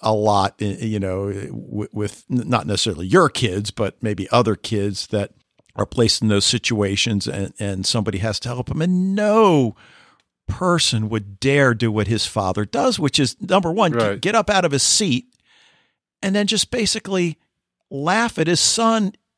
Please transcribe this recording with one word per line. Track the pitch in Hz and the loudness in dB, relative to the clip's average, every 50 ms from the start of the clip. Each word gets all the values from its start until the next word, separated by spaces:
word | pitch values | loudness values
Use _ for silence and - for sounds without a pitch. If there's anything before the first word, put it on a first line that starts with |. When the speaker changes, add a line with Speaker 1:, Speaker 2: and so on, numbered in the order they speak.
Speaker 1:
a | - 110 110 | -2 0 0
lot, | 104 107 107 104 98 95 98 - - | 2 2 2 4 4 2 0 -2 -4
i-, | 104 | -4
you | 101 - - 117 110 107 101 | -4 -4 -4 -4 -4 -2 -2
know, | 98 95 92 95 101 101 | -2 -2 -2 -4 -4 -4
w-, | 98 98 - - - - - - - 104 104 - | -6 -8 -10 -10 -12 -12 -12 -10 -8 -8 -8 -6
with | - 107 104 101 - - _ - | -6 -4 -6 -6 -6 -10 _ -4
n-, | 127 123 110 123 | -2 -2 0 0
not | 123 110 - | 0 0 0
necessarily | 107 101 - - 113 87 76 90 | 0 -2 -2 -2 -2 -4 -4 -2
your | 92 139 190 170 135 | 2 4 4 4 4
kids, | - - 127 101 90 101 107 - | 2 -2 -2 -2 -2 -2 -4 -6
but | - - 104 95 - - | -4 -4 -4 -4 -4 -4
maybe | - 107 107 90 92 - | -4 -4 -4 -4 -4 0
other | - 120 113 110 101 | 2 2 4 2 0
kids | - - - 113 101 98 104 98 - - - | -2 -4 -4 -2 -2 -2 -2 -4 -6 -8 -4
that | - 101 101 - _ _ _ _ _ _ _ _ - | -2 -2 -2 -4 _ _ _ _ _ _ _ _ -6
are | - 101 | -6 -6
placed | - - 123 117 107 - - | -4 0 2 2 2 2 2
in | 113 107 | 2 2
those | 104 101 - | 2 2 2
situations, | - 123 117 - - 117 104 101 95 98 - - 117 104 98 - | 2 0 0 -2 -2 0 0 0 0 0 0 0 0 0 -2 -2
and, | - - 101 98 - - - | -4 -4 -6 -6 -6 -6 -6
and | 104 101 98 92 92 | -6 -4 -4 -4 -4
somebody | - - 117 98 113 98 92 | -2 0 0 -2 -2 -2 -2
has | 107 113 101 - | -4 -4 -4 -4
to | - 120 | -6 -8
help | 120 123 120 - | -8 -8 -6 -6
them. | - 151 | -4 -2
And | 160 180 180 180 185 190 196 | 0 0 2 0 0 0 0
no | 208 208 208 214 226 220 190 165 143 127 110 - _ - - - - - _ _ _ _ _ _ _ - | 0 2 2 4 6 6 6 6 4 2 2 -2 _ -20 -20 -20 -20 -20 _ _ _ _ _ _ _ -8
person | - - - 185 180 175 160 - - 127 107 110 104 | -8 -6 -2 0 0 2 2 2 0 0 -2 -2 -2
would | 113 110 98 101 98 - | -4 -4 -6 -6 -12 -4
dare | - 135 139 143 139 127 117 | 0 2 4 4 4 4 4
do | 104 123 113 | 2 0 0
what | 104 107 101 | 0 0 0
his | 98 117 104 - | 0 0 -2 -2
father | - - 110 98 92 92 104 104 | -2 -2 -2 0 0 0 -2 -4
does, | - - 277 - 262 214 - | -2 -2 0 0 0 0 0
which | 156 135 - - | -2 0 2 2
is, | 139 123 - - | 0 0 -2 -6
number | - 175 185 202 175 165 | -2 0 2 2 2 0
one, | 170 220 208 170 | 0 2 2 2
g-, | 135 117 | 2 2
Speaker 2:
Right. | 110 101 101 117 | 2 0 0 -2
Speaker 1:
get | 156 185 220 | -2 0 0
up | 226 196 - | 0 2 2
out | 208 190 175 | 2 2 2
of | 156 | 2
his | 139 135 | 2 2
seat | - - - - 214 175 139 131 - _ _ _ _ _ _ _ _ _ _ _ _ _ _ _ _ _ _ - | 2 2 2 2 2 2 0 -2 -2 _ _ _ _ _ _ _ _ _ _ _ _ _ _ _ _ _ _ -6
and | - 196 196 | -4 -2 0
then | 208 208 | 0 0
just | 196 220 202 - - | 0 0 -2 -2 -2
basically | - 254 208 185 - 220 - 190 196 185 175 165 156 _ _ _ _ _ _ _ _ _ _ - | -2 -2 -2 -2 -2 -4 -4 -2 0 0 0 0 -4 _ _ _ _ _ _ _ _ _ _ -12
laugh | - 139 143 170 196 220 233 226 - 190 | -10 -6 -2 0 0 0 0 -2 -2 -2
at | 156 | 0
his | 165 175 - | 2 2 2
son | - - - - 226 226 226 220 208 190 - _ _ _ _ | 2 2 2 2 2 2 2 2 0 -2 -4 _ _ _ _